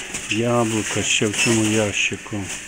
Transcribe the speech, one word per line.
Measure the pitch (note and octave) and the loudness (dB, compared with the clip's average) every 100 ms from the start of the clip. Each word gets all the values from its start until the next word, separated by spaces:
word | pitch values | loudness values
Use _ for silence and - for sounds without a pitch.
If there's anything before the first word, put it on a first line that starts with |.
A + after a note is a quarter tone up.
| - - - | -6 -8 -4
яблука | G#2 A#2+ A#2+ A2 A2 G2 G#2+ | 0 2 2 2 0 -2 -2
ще | F#2+ - A2 | 0 2 2
в | G2 | 2
цьому | B2 A2+ G#2+ | 2 4 4
ящику | A2 G#2 G2 - G2+ - G#2 F2+ - | 2 2 0 -2 -4 -8 -8 -6 -10